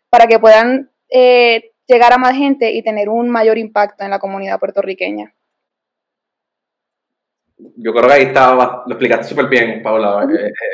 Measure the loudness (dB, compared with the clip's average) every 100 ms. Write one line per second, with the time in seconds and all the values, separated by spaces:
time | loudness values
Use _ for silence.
0 | _ 2 4 4 6 4 4 -4 -8 _
1 | _ 2 4 4 2 0 -6 _ 0 4
2 | 4 4 0 0 -2 -2 -2 -4 -6 -6
3 | -4 -4 -2 0 0 0 -4 -4 -4 -6
4 | -10 -8 -8 -10 -8 -8 -6 -6 -8 -8
5 | -8 -10 -14 _ _ _ _ _ _ _
6 | _ _ _ _ _ _ _ _ _ _
7 | _ _ _ _ _ _ -20 -12 -4 0
8 | 4 4 2 2 2 2 0 -4 -12 -6
9 | -2 -2 -4 -6 -2 -2 -2 -6 -4 -2
10 | -2 -2 -2 -4 -6 -10 -8